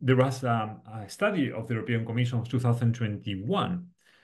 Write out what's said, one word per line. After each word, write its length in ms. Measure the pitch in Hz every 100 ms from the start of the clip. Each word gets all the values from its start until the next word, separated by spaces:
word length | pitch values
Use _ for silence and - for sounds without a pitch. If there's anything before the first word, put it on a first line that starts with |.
there 140 | 123 127
was, 300 | 131 123 127
um, 340 | 117 110 110 -
a 200 | 110 101
study 420 | - 202 185 131
of 160 | 101 117
the 60 |
European 320 | 113 95 117 113
Commission 340 | 113 123 120
of 80 | 117
two 140 | 123
thousand 340 | 120 117 120 113
twenty-one, 920 | 107 101 - 95 113 196 101 90 - _ _ _